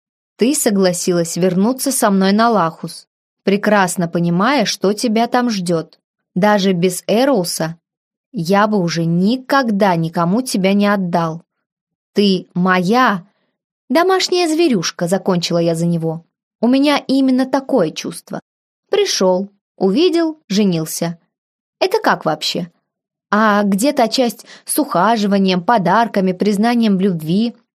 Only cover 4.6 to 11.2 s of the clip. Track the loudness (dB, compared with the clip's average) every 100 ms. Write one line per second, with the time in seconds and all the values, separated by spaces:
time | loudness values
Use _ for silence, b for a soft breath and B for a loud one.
4.6 | -2 -2 -2 -2 -2 0 0 0 -2 -2
5.6 | -2 -4 -4 _ _ _ _ 0 2 2
6.6 | 2 2 0 -2 -2 0 2 2 0 -4
7.6 | -6 -8 _ _ _ _ _ -8 0 2
8.6 | 2 0 -2 -2 0 0 0 0 0 0
9.6 | 0 0 0 0 -2 -2 0 0 -2 -2
10.6 | 0 2 2 0 -2 -2